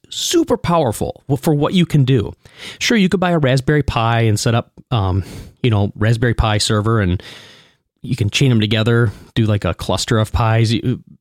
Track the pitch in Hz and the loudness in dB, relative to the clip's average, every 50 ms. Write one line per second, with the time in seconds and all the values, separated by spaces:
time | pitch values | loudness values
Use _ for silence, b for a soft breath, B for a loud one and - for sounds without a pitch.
0 | _ _ - - - - - 339 320 - 240 - - - 175 170 151 117 101 - | _ _ -10 -8 -6 -2 0 0 0 0 -2 -2 0 0 0 0 0 0 -2 -2
1 | - - - - _ - 143 - - 165 151 143 147 - - 185 170 - - 151 | -4 -6 -8 -8 _ -4 -4 -2 0 0 0 2 0 0 2 2 2 2 2 2
2 | 131 120 135 120 - - - - B B B B B B B B B - 247 220 | 2 2 2 0 0 -4 -8 -14 B B B B B B B B B 0 2 2
3 | 185 180 - 180 185 175 175 165 147 127 131 135 127 - 151 151 139 - - 123 | 2 2 2 0 0 0 0 0 2 2 2 0 2 0 0 0 0 0 -2 0
4 | 113 113 117 117 117 113 104 104 - 127 113 117 - _ _ - - - - 110 | 0 0 2 2 2 2 0 0 0 0 0 0 -2 _ _ -20 -10 -4 -2 -2
5 | 95 95 92 98 90 B B B B B B B - 123 110 101 104 101 - - | 0 0 0 -2 -4 B B B B B B B -2 0 2 2 0 0 -2 -2
6 | 107 110 117 113 127 120 110 - - 110 107 107 - - 110 104 104 110 113 110 | 0 0 0 2 0 0 0 0 0 0 0 0 0 0 0 0 0 0 0 0
7 | 101 90 87 90 B B B B B B B B B B B B B B _ _ | 2 0 0 -2 B B B B B B B B B B B B B B _ _
8 | - - - - 104 104 - - 143 131 123 110 107 104 113 110 110 117 117 117 | -10 -8 -4 -4 -2 -2 0 0 2 2 2 2 2 2 0 0 2 2 2 2
9 | 120 107 - B B B B 117 113 107 107 98 - 90 82 - - - 92 - | 2 0 -2 B B B B -2 0 0 0 0 -2 -2 -4 -4 -4 -4 -4 -2
10 | - - 120 110 107 - - - 120 113 113 113 117 107 120 - - 127 120 - | -2 -2 0 0 0 0 0 0 0 2 2 2 2 2 0 0 -2 -2 -4 -4
11 | - - - - | -8 -14 -16 -10